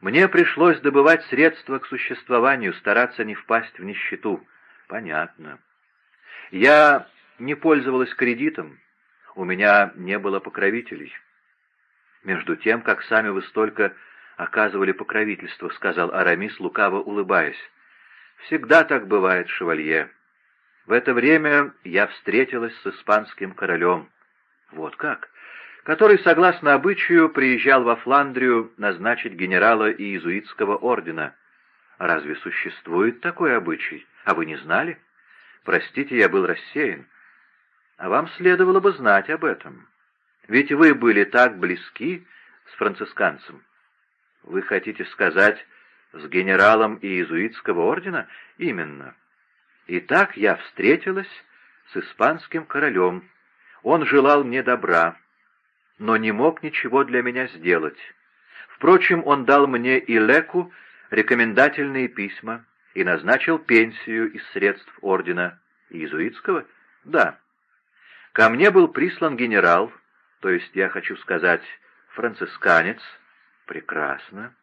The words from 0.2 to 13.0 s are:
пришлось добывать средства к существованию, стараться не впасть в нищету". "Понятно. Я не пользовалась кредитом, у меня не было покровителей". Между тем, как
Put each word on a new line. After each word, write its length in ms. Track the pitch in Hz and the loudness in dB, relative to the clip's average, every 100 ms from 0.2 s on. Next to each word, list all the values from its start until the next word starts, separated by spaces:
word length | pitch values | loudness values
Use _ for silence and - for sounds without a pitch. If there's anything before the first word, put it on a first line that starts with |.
| 185 | 4
пришлось 520 | 170 170 - 170 151 | 4 2 4 2 4
добывать 420 | 143 139 139 131 - | 2 4 6 4 0
средства 540 | 127 160 160 - 135 | 2 2 2 -10 -10
к 60 | - | -8
существованию, 880 | 131 - 123 - 123 123 135 107 | -10 -8 -10 -2 0 2 0 -4
стараться 500 | - - 101 123 - | -6 0 0 0 -2
не 120 | 110 104 | -8 -8
впасть 420 | - 113 110 - | -2 -2 -2 -14
в 40 | |
нищету". 640 | 92 98 - - 113 92 _ _ _ _ _ | -14 -10 -10 -8 -6 -6 _ _ _ _ _
"Понятно. 720 | 101 104 78 85 _ 78 69 _ _ _ _ _ _ _ - - | -12 -6 -6 -6 _ -20 -20 _ _ _ _ _ _ _ -20 -14
Я 560 | 95 117 151 151 139 - _ _ _ | 2 6 8 8 4 0 _ _ _
не 160 | 123 147 | -10 -4
пользовалась 580 | 165 151 127 127 123 | 2 2 2 -2 -2
кредитом, 680 | - 123 120 151 156 78 67 _ _ _ _ _ - | -2 -2 -2 -4 -6 -14 -16 _ _ _ _ _ -10
у 100 | 90 | -6
меня 460 | 92 104 101 101 - | 0 4 4 4 -2
не 240 | 90 101 | -6 -4
было 200 | 98 98 | -4 -4
покровителей". 760 | 95 95 98 113 117 - 73 - _ _ _ _ _ _ _ _ _ _ | -6 -4 -2 -2 -8 -16 -16 -20 _ _ _ _ _ _ _ _ _ _
Между 320 | 98 90 80 80 | -8 -8 -4 -6
тем, 260 | 107 117 | -2 -2
как 220 | 113 107 | -2 -4